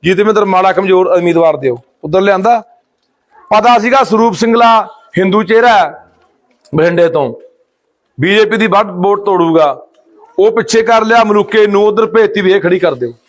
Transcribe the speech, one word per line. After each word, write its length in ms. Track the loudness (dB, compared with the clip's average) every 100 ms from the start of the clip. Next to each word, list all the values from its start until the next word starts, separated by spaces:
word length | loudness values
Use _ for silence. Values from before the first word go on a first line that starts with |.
ਜੀਤ 180 | -2 0
ਮਹਿੰਦਰ 240 | 0 0 0
ਮਾੜਾ 260 | 0 0
ਕਮਜ਼ੋਰ 360 | 0 0 0 2
ਉਮੀਦਵਾਰ 500 | 0 0 0 0 0
ਦਿਓ। 200 | -4 -6 _ _
ਉੱਧਰ 180 | -4 -2
ਲਿਆਂਦਾ। 420 | 0 0 0 -2 -4 _ _ _ _ _ _ _ -2
ਪਤਾ 300 | 0 2 2
ਸੀਗਾ 240 | 2 0
ਸਰੂਪ 300 | 0 0 0
ਸਿੰਘਲਾ 540 | 0 -2 2 2 2 -2 -12 _ -4
ਹਿੰਦੂ 260 | -2 -2
ਚਿਹਰਾ 260 | 0 2 2
ਹੈ 360 | 2 0 -6 _ _ _ _ _ _ -8 -2
ਬਠਿੰਡੇ 340 | -2 0 0
ਤੋਂ, 240 | 0 -4 -8 -20 _ _ _ _ _ _ -6
ਬੀਜੇਪੀ 380 | -2 0 0 0
ਦੀ 100 | 0
ਵੱਧ 200 | 0 -2
ਵੋਟ 360 | -4 -2 -2 -2
ਤੋੜੂਗਾ, 560 | -2 0 2 0 -2 -12 _ _ _ -16 0
ਉਹ 120 | 0
ਪਿੱਛੇ 300 | 0 -2 -2
ਕਰ 220 | 2 0
ਲਿਆ। 200 | 2 0
ਮਲੂਕੇ 440 | 2 0 0 0 0
ਨੂੰ 180 | 2 0
ਉੱਧਰ 200 | 0 -2
ਭੇਜਤੀ 360 | 0 0 0
ਵੀ 100 | 0
ਇਹ 100 | 0
ਖੜੀ 180 | 0 -2
ਕਰ 140 | -2
ਦਿਓ। 200 | -4 -8 -10